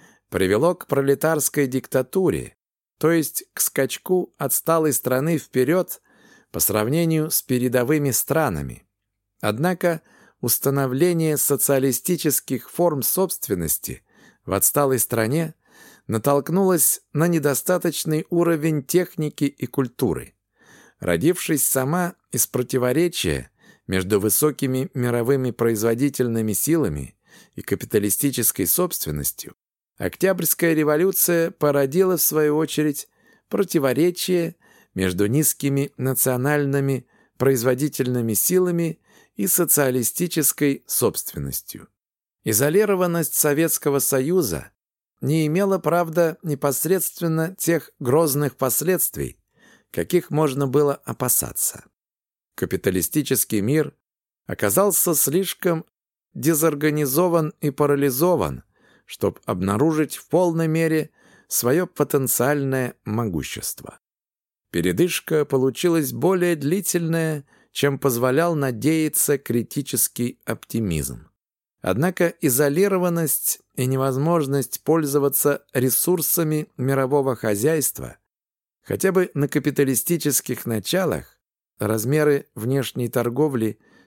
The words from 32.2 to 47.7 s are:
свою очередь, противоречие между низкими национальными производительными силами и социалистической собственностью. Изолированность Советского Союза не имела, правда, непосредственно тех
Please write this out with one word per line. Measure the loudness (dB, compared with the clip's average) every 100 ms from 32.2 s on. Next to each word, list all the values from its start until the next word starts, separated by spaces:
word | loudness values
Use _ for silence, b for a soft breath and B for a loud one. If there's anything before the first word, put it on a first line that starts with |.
свою | 0 0 2 2
очередь, | 0 0 -2 -2 -10 b b b _
противоречие | -2 0 2 2 2 2 0 0 0 -2 -6 b b b
между | -2 0 2 2
низкими | 2 0 0 -2 0 -2 -4
национальными | -4 0 0 0 0 0 0 0 0 -2 -6 b b _
производительными | 2 4 2 0 -2 -2 -2 0 0
силами | 0 2 2 2 0 -2 -6 b b b -6
и | -2
социалистической | 0 2 2 2 0 -2 -2 -2 0 -2 0 0 0 -4
собственностью. | -2 0 -2 -8 -8 -8 -8 -12 -18 -20 _ _ _ _ _
Изолированность | -2 0 2 4 2 2 0 0 -2 0
Советского | 0 2 0 0 0 0
Союза | 0 0 0 0 0 -4 -8 _ _ _ _ _
не | -2 0 0
имела, | 0 0 0
правда, | 0 0 0 2 0 0
непосредственно | -6 -2 -2 -2 0 0 0 -4 -2 0 -2 -2
тех | 0